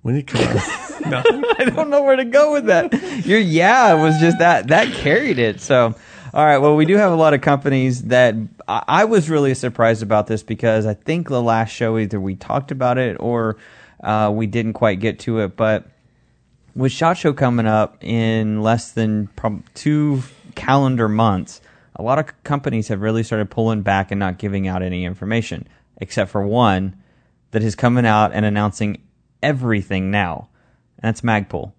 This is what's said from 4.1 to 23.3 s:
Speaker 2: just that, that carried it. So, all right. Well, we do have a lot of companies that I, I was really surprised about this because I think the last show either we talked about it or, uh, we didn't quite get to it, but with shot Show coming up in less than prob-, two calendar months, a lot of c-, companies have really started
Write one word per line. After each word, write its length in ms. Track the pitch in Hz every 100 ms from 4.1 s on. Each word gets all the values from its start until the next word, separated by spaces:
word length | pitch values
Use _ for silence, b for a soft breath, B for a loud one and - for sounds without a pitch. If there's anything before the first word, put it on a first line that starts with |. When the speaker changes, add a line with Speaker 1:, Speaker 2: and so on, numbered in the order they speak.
| 156
Speaker 2:
just 200 | 165 170
that, 300 | 170 156 104
that 220 | 160 180
carried 440 | - 147 180 277 139
it. 240 | 117 92
So, 320 | - 131 117 113 B B 135
all 120 | - 151
right. 120 | 143
Well, 180 | 147 151
we 100 | 156
do 100 | 202
have 140 | 208
a 40 | 165
lot 200 | 160 143
of 60 |
companies 640 | 156 143 139 135 131 123 110
that 280 | 127 127 110 107 _ -
I, 160 | 107 -
I 180 | 160 220
was 240 | 220 156
really 240 | 156 143
surprised 480 | 131 131 - 113 113
about 240 | 107 107 104
this 160 | 110
because 460 | - 113 117 110 107
I 80 | 104
think 320 | - 165 165
the 120 | 131
last 260 | 117 113 110
show 260 | - 117 113
either 200 | 107 104
we 160 | 95 95
talked 360 | - 143 139
about 260 | 135 127 123
it 200 | 123 95
or, 380 | 113 120 113 110 B B B B
uh, 280 | - 107 107
we 140 | 107 110
didn't 260 | 117 113
quite 260 | 107 113 95
get 200 | 110 -
to 180 | - 113
it, 140 | 101 -
but 300 | 110 107 - _ _ _ _ _ _ _ _ -
with 160 | 131
shot 260 | - 165 180
Show 160 | 151
coming 320 | 139 131 120 110
up 320 | 107 107 _
in 580 | - 117 113 113 107 107
less 300 | 107 117 -
than 340 | - 110 107 104 -
prob-, 280 | 113 101 -
two 480 | - - 151 147 139 123 _ -
calendar 560 | - - 139 135 127 110
months, 500 | 107 113 95 82 - b b b -
a 80 |
lot 160 | 110 139
of 80 | 151
c-, 60 | -
companies 440 | - 143 139 117 107
have 120 | 107
really 220 | 107 113
started 260 | 110